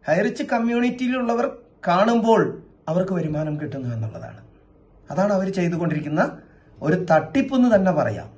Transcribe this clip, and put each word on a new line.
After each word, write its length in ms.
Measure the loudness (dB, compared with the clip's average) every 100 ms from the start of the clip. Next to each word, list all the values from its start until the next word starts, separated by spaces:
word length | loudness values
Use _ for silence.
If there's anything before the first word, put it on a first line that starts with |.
| 0
ഹൈറിച്ച് 360 | 0 0 -4
കമ്മ്യൂണിറ്റിയിലുള്ളവർ 1120 | -4 -2 0 0 0 -2 -4 -2 -2 -2 -2 -6 -20 _ 0
കാണുമ്പോൾ 760 | 2 4 4 4 4 2 -4 -16 _ -2
അവർക്ക് 260 | -2 0
വരുമാനം 480 | -2 -2 -4 -4 -6
കിട്ടുന്നു 340 | -6 -8 -6 -6
എന്നുള്ളതാണ്. 460 | -8 -10 -16 -18 -20 -20 _ _ _ -20 -8
അതാണ് 220 | -2 0
അവർ 200 | 0 0
ചെയ്തുകൊണ്ടിരിക്കുന്ന 880 | 0 -2 0 -2 -2 -2 0 0 -2 -20 -20 _ -6
ഒരു 240 | -2 0 4
തട്ടിപ്പെന്ന് 640 | 2 4 -2 0 2 4 4
തന്നെ 160 | 4
പറയാം. 400 | 2 -2 -4 -10